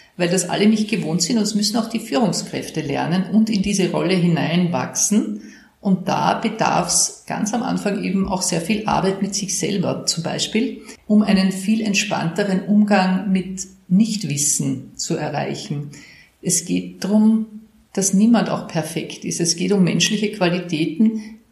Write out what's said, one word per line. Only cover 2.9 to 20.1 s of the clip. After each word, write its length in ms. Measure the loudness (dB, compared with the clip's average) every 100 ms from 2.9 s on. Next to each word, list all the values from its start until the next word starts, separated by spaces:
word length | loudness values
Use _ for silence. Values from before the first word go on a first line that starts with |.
| -2 0 0 2
und 180 | 2 4
in 120 | 2
diese 300 | 0 0 0
Rolle 240 | 0 0 2
hineinwachsen. 1300 | 2 2 2 2 2 0 -2 -2 0 2 0 -4 -12 -20 -20 _
Und 260 | 0 0 0
da 280 | 0 2 0
bedarf's 880 | -2 -2 0 2 0 0 -2 -4 -8
ganz 260 | -4 -2
am 80 | -2
Anfang 420 | -2 -2 -2 -2
eben 240 | -2 0 0
auch 140 | -2
sehr 200 | -2 -2
viel 260 | 0 -2 0
Arbeit 340 | 0 0 0
mit 140 | -2 -4
sich 220 | -4 -4
selber, 460 | -2 0 -2 -2 -4
zum 180 | -4
Beispiel, 580 | -4 -4 -2 0 -2 -4 -14 -12 2
um 160 | 4
einen 280 | 6 4 2
viel 300 | 0 0 0
entspannteren 800 | 0 -2 -2 -2 -2 -2 0 0
Umgang 680 | 2 4 4 4 4 2 2
mit 360 | 0 0 -8 -12 -16 0
Nichtwissen 1040 | 2 4 0 -2 -2 0 0 -2 -4 -8 -10
zu 220 | -6 -4
erreichen. 720 | -4 -4 -4 -6 -6 -8 -8 -14 -20 -20 -20 _
Es 240 | -2 -2 0
geht 380 | -2 -4 -6
drum, 420 | 0 4 4 4 0 -10 -20 _ _
dass 220 | -4 0
niemand 360 | 4 6 4 2
auch 180 | -2 -4
perfekt 580 | -4 -4 -6 -8 -8 -6
ist. 160 | -2
Es 140 | 0 0
geht 160 | 2
um 120 | 4
menschliche 480 | 4 2 2